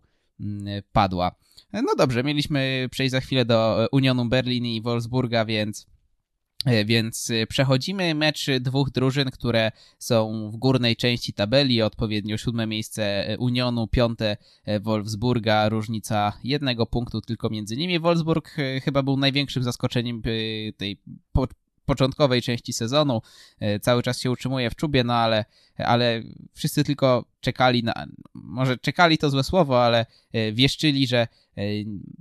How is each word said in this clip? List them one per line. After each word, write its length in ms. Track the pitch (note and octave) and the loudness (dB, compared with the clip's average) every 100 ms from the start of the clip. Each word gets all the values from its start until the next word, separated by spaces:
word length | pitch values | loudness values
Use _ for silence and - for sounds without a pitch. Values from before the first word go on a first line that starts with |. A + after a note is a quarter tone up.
| _ _ _ - | _ _ _ -12
mm, 420 | G#2 G2+ G2+ G2+ - | -10 -8 -8 -10 -2
padła. 420 | A2+ F#2+ F2+ F2 - _ - _ | 2 2 2 -2 -4 _ -20 _
E, 100 | G3+ | -4
no 120 | F#4 | -2
dobrze, 300 | D4 C#3+ A#2+ | 2 2 2
mieliśmy 640 | C#3+ D3 C#3+ C#3+ C3+ C3 B2+ | 0 -2 -2 -2 -2 -2 -4
przejść 200 | - C3 | -2 -2
za 100 | B2+ | -2
chwilę 240 | - C3 | 0 0
do, 400 | A#2 A2+ A2+ G2 | 4 4 4 2
e, 40 | A2+ | 2
Unionu 360 | C#3 C3 B2 | 2 2 2
Berlin 420 | A#2 B2+ B2 B2 A#2+ | 2 0 0 -2 -2
i 160 | A2+ | -4
Wolfsburga, 600 | A#2+ A#2 A2+ B2+ B2 A#2 | -2 -4 -2 -2 0 0
więc, 420 | A2 A2 G#2 - - _ _ _ _ _ _ - | 0 -2 -2 -6 -16 _ _ _ _ _ _ -4
e, 200 | C3 A2+ | 2 2
więc, 460 | G#2+ A2+ F#2+ - - | 4 2 2 -6 -4
e, 160 | A2+ A2 | -2 -2
przechodzimy 680 | - C3+ C3 F3+ G3 F3 | 0 2 2 0 -2 0
mecz 320 | D3+ D3+ - - C3 | 2 0 0 -2 -2
dwóch 300 | B2+ C3+ C3+ | 0 0 0
drużyn, 400 | A#2+ C3 C3+ C3 | 0 0 0 -2
które 420 | - B2 A2+ A2 - - _ | -4 0 2 0 -4 -20 _
są 520 | - A#2 A2 A2 G#2+ | 0 2 2 -4 -8
w 60 | A2 | 0
górnej 400 | C3 B2+ A#2+ A2+ | 2 4 2 2
części 360 | A#2+ A#2+ - | 0 0 -4
tabeli, 500 | - A2+ C3+ C3+ A#2 | -2 2 4 4 2
odpowiednio 540 | G#2+ - A2 G#2+ G#2+ G#2+ | 2 0 -2 -2 -4 -4
siódme 300 | B2+ A#2 A2 | -4 -2 -2
miejsce, 600 | G#2+ - - G2+ G2+ - | -4 -6 -4 -2 -2 -4
e, 100 | G#2+ | -2
Unionu, 480 | B2 B2 B2 A#2 A2+ | 0 0 0 -2 0
piąte, 500 | C3 A#2 A2+ G#2+ G#2 _ _ | 2 2 2 -2 -4 _ _
e, 160 | - G#2 | -4 -4
Wolfsburga, 880 | A2 G#2+ G#2 G#2 B2 A#2+ G#2+ G#2+ G#2+ | 0 -2 -2 -2 0 0 2 4 4
różnica 640 | A2 G#2+ A2 - G#2+ G#2 - | 0 -2 -6 -4 -2 -2 -4
jednego 420 | A#2+ C#3+ C#3 A2+ A2+ | -4 -2 -2 -4 -4
punktu 340 | A#2+ A#2+ A2 | -4 -4 -8
tylko 300 | - A2+ A2+ | -8 -6 -4
między 260 | A2 G#2 A#2+ | -6 -8 -6
nimi. 220 | F3+ E3+ | -2 0
Wolfsburg, 580 | E3+ E3+ D#3+ D#3 - - | 2 2 2 -2 -2 -6
e, 220 | C3+ C3 | -4 -4
chyba 220 | D3+ C#3 | -2 0
był 140 | C3+ C3+ | 0 2
największym 460 | C#3 C#3 C#3 B2+ | 2 0 -2 -2
zaskoczeniem, 600 | B2 - B2 B2 A#2 A2+ | -4 -2 -2 -2 -4 -6
e, 480 | A#2 A2+ A2 A2 G#2+ | -4 -4 -4 -6 -8
tej 280 | - G2 F#2+ F2+ F2+ _ | -6 -8 -8 -14 -20 _
po-, 140 | C3+ B2+ - _ _ | -2 -2 -6 _ _
początkowej 580 | - C3 C3+ - C#3 B2 | -4 0 0 2 2 2
części 300 | B2+ A#2 - | 0 -6 -6
sezonu. 500 | - A2+ D3 C#3+ A2+ - - - - | -6 0 0 2 0 -4 -20 -20 -6
E, 200 | G#2+ G#2 | -4 -2
cały 220 | C3 B2 | 0 0
czas 180 | B2 A#2+ | 0 -2
się 100 | C3 | -2
utrzymuje 400 | B2 B2+ C3 A#2 | -4 -4 -2 -4
w 60 | - | -2
czubie, 280 | D3+ C3+ | 0 0
no 100 | A#2+ | 2
ale, 300 | A#2+ A2+ A2 - _ _ - | 2 2 0 -2 _ _ -4
ale 460 | - A#2+ A#2+ A2+ - - - | 2 2 2 -2 -8 -18 -20
wszyscy 300 | - D#3 D3+ | -8 -4 -2
tylko 400 | C#3+ C#3 C3 B2 - _ | -2 2 2 2 -2 _
czekali 420 | C3 - B2+ B2 | -6 2 2 2
na, 240 | A2+ - - - - | -2 -6 -10 -16 -20
może 440 | - B1 A#2 C3 B2 | -20 -12 -2 0 0
czekali 400 | D3+ - F3 D#3 | -2 4 4 6
to 120 | D3 | 2
złe 140 | C3+ | 0
słowo, 400 | - F#3+ C#3 B2 | 2 2 4 4
ale, 220 | A#2+ A#2 A2+ _ _ | 6 4 0 _ _
e, 200 | A2+ A2 | -4 -2
wieszczyli, 540 | A2 C3+ - D#3+ C3+ B2+ | 2 2 4 0 2 2
że, 220 | B2 A2+ _ _ - | 2 0 _ _ -6
e, 60 | G2+ G#2 G#2+ G2 - - | -4 -4 -6 -10 -14 -20